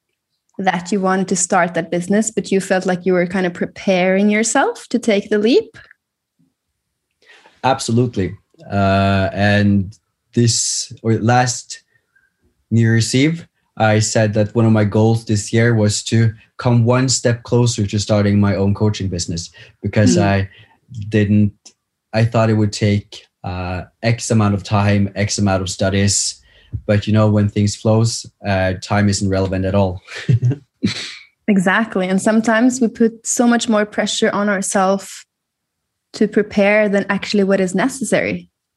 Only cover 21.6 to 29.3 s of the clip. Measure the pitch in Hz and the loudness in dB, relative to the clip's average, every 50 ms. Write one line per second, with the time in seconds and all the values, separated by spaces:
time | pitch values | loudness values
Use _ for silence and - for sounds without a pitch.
21.6 | _ - _ _ _ _ _ _ _ _ - 110 113 113 - 117 110 110 110 107 | _ -20 _ _ _ _ _ _ _ _ -2 0 0 2 2 2 2 2 2 2
22.6 | 107 101 - - 110 104 104 104 - - - - - _ _ _ - 98 90 90 | 0 -2 -2 -2 0 0 0 0 -4 -8 -16 -20 -20 _ _ _ -12 -10 -8 -8
23.6 | 90 90 92 90 - - _ _ - 117 117 117 - - 117 110 104 101 101 98 | -8 -6 -8 -8 -10 -12 _ _ -4 -2 -2 -2 -2 -2 0 2 2 2 0 -2
24.6 | 95 - 110 101 101 104 101 101 101 98 - 98 104 107 - - 104 98 95 95 | -2 -2 0 0 2 2 2 2 0 -2 -2 -4 -4 -4 -2 -2 0 0 0 0
25.6 | 95 87 - - 101 95 92 98 101 101 98 - - - - - _ _ _ _ | -2 -6 -6 -4 -2 -2 0 0 0 0 0 -2 -4 -4 -8 -10 _ _ _ _
26.6 | _ _ - - - - 107 104 - - 104 107 110 107 104 107 104 101 - 104 | _ _ -12 -10 -2 0 0 0 0 2 2 2 4 4 4 2 2 0 0 0
27.6 | 104 104 - - - 113 110 110 113 117 - - - - - _ - 101 98 95 | -2 -2 -2 -2 0 0 2 2 2 0 -2 -6 -10 -14 -20 _ -6 -2 -2 0
28.6 | 92 92 92 92 - - 104 104 104 101 98 - 104 98 | 0 -2 -2 -4 -6 -4 -2 0 2 2 0 0 -2 -2